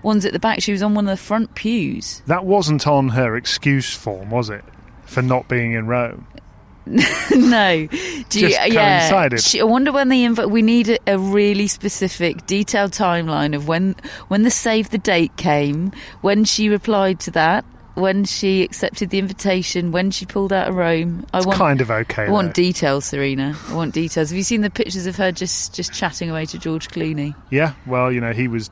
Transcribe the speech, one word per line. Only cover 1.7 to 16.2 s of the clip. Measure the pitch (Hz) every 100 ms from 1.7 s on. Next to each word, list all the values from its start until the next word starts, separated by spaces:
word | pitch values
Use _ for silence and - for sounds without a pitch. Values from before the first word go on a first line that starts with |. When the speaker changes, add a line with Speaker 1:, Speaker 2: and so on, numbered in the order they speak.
| 233 143 123 - - -
Speaker 2:
That | 175
wasn't | 185 202 156 147 147
on | 143 135
her | 120 120 117
excuse | - - 143 139 -
form, | - - 95 98
was | 120 110
it? | 101 - - - - -
For | 131
not | 127 127 -
being | 123 117
in | 113 110
Rome? | 123 120 - - - - - - - -
Speaker 1:
<laughs> | 247 - - - 277
No. | 247 233 196 165 156 311 370 320 233
Do | 208
you, | -
Speaker 2:
Just | - -
Speaker 1:
yeah. | 226 208 180 160
Speaker 2:
coincided. | 196 147 120
Speaker 1:
She, | - -
I |
wonder | 220 247 277
when | 277 269
the | 262
inv-, | 240 233 208
we | 226
need | 220 240 214
a, | 226 -
a | 196
really | 190 202 202 202 208
specific, | - 196 - 190 - 170 165 -
detailed | 196 208 214 196
timeline | - 190 170 160 147 147 147
of | 147
when, | 165 190 185 - - -
when | 202
the | 233
save | - 233 220 202
the | 220
date | 214 175 160 -
came, | 175 147 143 147 190 - - -